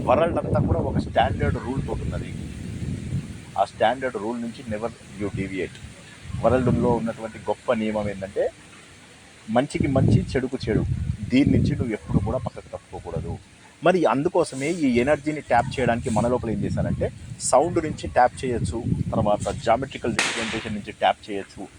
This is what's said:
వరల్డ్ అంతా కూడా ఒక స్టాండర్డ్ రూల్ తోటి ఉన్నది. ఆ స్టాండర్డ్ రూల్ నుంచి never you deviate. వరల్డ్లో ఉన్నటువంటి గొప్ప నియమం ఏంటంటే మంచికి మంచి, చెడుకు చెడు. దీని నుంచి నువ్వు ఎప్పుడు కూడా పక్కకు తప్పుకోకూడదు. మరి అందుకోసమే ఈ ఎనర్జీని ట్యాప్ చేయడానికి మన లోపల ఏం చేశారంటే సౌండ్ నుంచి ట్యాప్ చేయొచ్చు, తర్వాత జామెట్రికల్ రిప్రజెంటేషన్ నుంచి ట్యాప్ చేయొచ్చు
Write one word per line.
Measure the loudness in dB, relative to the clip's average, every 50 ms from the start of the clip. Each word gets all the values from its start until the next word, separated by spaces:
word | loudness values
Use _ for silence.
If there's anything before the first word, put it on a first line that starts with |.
| 2
వరల్డ్ | 2 4 4 4 2 0 -2 -2
అంతా | 0 2 2
కూడా | 2 2 2 0
ఒక | 0 0 -2 -2
స్టాండర్డ్ | -2 0 2 2 2 2 2 0 0 0 0 -2 -4
రూల్ | -4 -4 -4 -4
తోటి | -4 -4 -4 -4
ఉన్నది. | -4 -4 -4 -6 -6 -8 -8 -10 -10 -10 -10 -10 -10 -8 -8 -6 -6 -6 -6 -4 -4 -4 -4 -4 -6 -10 -14 -14 -6 -2 -2
ఆ | -2
స్టాండర్డ్ | -2 0 2 2 2 2 2 -2 -4 -4
రూల్ | -4 -4 -4 -4 -4
నుంచి | -4 -6 -8 -8 -8 -6 -6
never | -4 -4 -6 -8 -10 -16 -16 -8 -6 -4
you | -4 -2 -4
deviate. | -4 -4 -4 -4 -4 -6 -6 -10 -16 -18 -18 -18 -20 -20 -20 -18 -14 -10 -6 0
వరల్డ్లో | 2 4 4 4 4 4 2 4 4 2
ఉన్నటువంటి | 2 2 0 -2 -4 -6 -8 -10 -10 -6
గొప్ప | -4 -4 -4 -2 -2 0 0
నియమం | 0 0 0 0 -2 -2 -4
ఏంటంటే | -4 -6 -8 -6 -2 -2 -2 -2 -4 -8 -16 -20 -20 -20 -20 -20 -20 -20 -20 -20 -20 -20 -20 -20 -20 -16 -8 -2
మంచికి | 2 2 2 2 4 2 4
మంచి, | 4 4 4 6 6 6 6 4 2 0
చెడుకు | -2 -2 -2 -4 -4 -2 0
చెడు. | 0 2 2 0 -2 -2 -2 -4 -4 -4 -2 2
దీని | 4 4 6 6 4 4
నుంచి | 4 2 0
నువ్వు | 0 -2 -2 -4
ఎప్పుడు | -6 -4 -2 0 0 0
కూడా | 0 -2 -4
పక్కకు | -4 -6 -8 -10 -12 -12 -14
తప్పుకోకూడదు. | -14 -14 -14 -14 -14 -10 -8 -6 -6 -6 -6 -8 -10 -12 -16 -20 -20 -20 -20 -10 0 2
మరి | 2 4 4 4
అందుకోసమే | 4 4 2 2 2 2 2 2 2 0 -4 -2 -2
ఈ | 0 0 2 2 4 4
ఎనర్జీని | 4 4 2 2 0 -2 -4 -4
ట్యాప్ | -2 2 2 2 4 2 0 0
చేయడానికి | 0 2 0 0 0 0
మన | 0 2 2 2
లోపల | 2 0 0 -2
ఏం | -2 -2 -2
చేశారంటే | -2 -2 0 0 -2 -2 -2 -2 -4 -4 -8 -14 -14 -12 -8
సౌండ్ | -2 2 4 4 4 4 2 0 0
నుంచి | -2 -2 -6 -8 -2
ట్యాప్ | 4 4 4 4 4 0 -4
చేయొచ్చు, | -2 -2 0 -2 -2 -2 -4 -2 0 0 0 0 0
తర్వాత | 0 2 2 2 2 2 0 -2 -4 0 2
జామెట్రికల్ | 2 2 2 2 -2 -6 -4 -4 -2 0
రిప్రజెంటేషన్ | 0 0 0 -2 -4 -4 -4 -4 -6 -6 -6 -6
నుంచి | -8 -8 -10 -4
ట్యాప్ | 2 2 2 2 2 -2 -6
చేయొచ్చు | -6 -6 -6 -8 -12 -14 -14 -14 -16